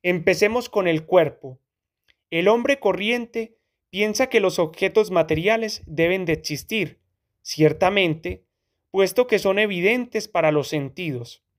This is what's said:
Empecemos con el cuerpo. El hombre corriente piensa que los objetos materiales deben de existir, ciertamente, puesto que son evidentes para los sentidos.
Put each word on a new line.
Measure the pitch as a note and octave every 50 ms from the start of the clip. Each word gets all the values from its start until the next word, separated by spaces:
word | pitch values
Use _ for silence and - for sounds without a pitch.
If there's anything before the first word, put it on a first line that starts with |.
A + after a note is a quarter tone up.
| -
Empecemos | F3+ F3+ F3 E3 G3 F3+ D#3+ - G#3 A3+ B3 A#3
con | - - G#3 F#3
el | F3 D#3+ D#3 D#3+
cuerpo. | - F#3 F3+ E3 C#3+ - _ - C3 B2+ _ _ _ _ _ _ _ _ _ _ _ _ _ _ _
El | E3 E3 F3+
hombre | G3 A3 A#3+ A#3+ - C#4 C#4
corriente | - G3+ F3+ F3+ G3+ G#3+ A#3+ A#3+ A#3 A#3 - A#3 A3+ A3+ _ _ _ _ _ _ _ _
piensa | - F#3+ G#3 G#3+ G#3 - C4
que | B3+ - A3
los | G3 F3+ E3+ -
objetos | E3+ D#3 - - - - - A3 G#3+ G#3+
materiales | F#3 F3 D#3 D#3+ D#3+ D#3+ E3+ G3+ A3 A3+ A3+ G#3+ - - -
deben | - D#3 D#3+ E3 E3+ F#3 F#3+ F3+
de | E3 D#3+
existir, | D#3 - - D3+ C#3 - - A3 A3 F3 C3+ - _ _ _ _ _ _ _ _ _
ciertamente, | _ - - D3+ D#3 D3+ C#3+ D3+ F#3 F#3 G3+ G3+ F#3 E3 D#3 D#3+ - F3+ F#3 - _ _ _ _ _ _ _ _ _ _
puesto | - F#3+ F#3+ F3+ - - B3
que | B3 A3 F#3+
son | G3 G3 F#3+
evidentes | G3+ G#3+ G#3 G3 F3 F3 G3+ A#3+ B3+ A#3+ B3 - A3 G#3
para | - - F3 D#3+ D#3
los | D3+ D3+ C3
sentidos. | - D#3 D3+ C#3 C3+ C3+ - F3+ D#3 C3 B2 A#2+ - - _ _ _ _